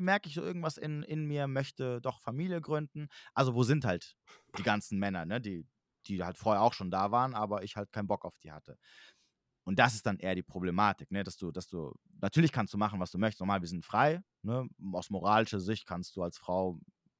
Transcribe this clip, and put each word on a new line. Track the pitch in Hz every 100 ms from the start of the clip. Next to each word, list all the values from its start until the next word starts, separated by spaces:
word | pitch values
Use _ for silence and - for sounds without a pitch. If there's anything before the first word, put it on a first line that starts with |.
merke | 180 202 165
ich |
so | 147
irgendwas | 160 175 160 -
in, | 151 147
in | 151 156 151
mir, | 147 139
möchte | 135 139 - 131 120
doch | 127 -
Familie | - 127 185 175
gründen. | 151 151 151 151 147 - -
Also, | - 131
wo | 117
sind | 117 151
halt | 127 87 - _ _ - _ -
die |
ganzen | 98 104 - 98
Männer, | 101 92 80
ne, | 113
die, | 110 87 - _ _ _ -
die | 95
halt | 87 -
vorher | 110 101
auch | 117
schon | - 92
da | 92 98
waren, | 117 131
aber | 117 104 101
ich | 101 107
halt | 101
keinen | 110 101
Bock | 101
auf | 90 -
die | 80
hatte. | 76 - 69 _ - - _ _ _ _ _
Und | - 98
das | 123
ist | 110 113
dann | 98
eher | 92 92
die |
Problematik, | - 92 90 90 104 95 76
ne, | 98
dass | 92 -
du, | 90
dass | 85 -
du, | 90 76 - _ -
natürlich | 98 156 165
kannst | - 101
du | 101
machen, | 104 101
was | 90
du | 90
möchtest. | 110 104
Normal, | 92 98
wir | 87
sind | 87
frei, | - 107 143 170 - _
ne? | 104 123 127 - 95
Aus | 90 -
moralischer | 95 92 107 113 101
Sicht | 92 110 -
kannst | 87 90 -
du |
als | 87 -
Frau | - 92 92 82 - _ _ _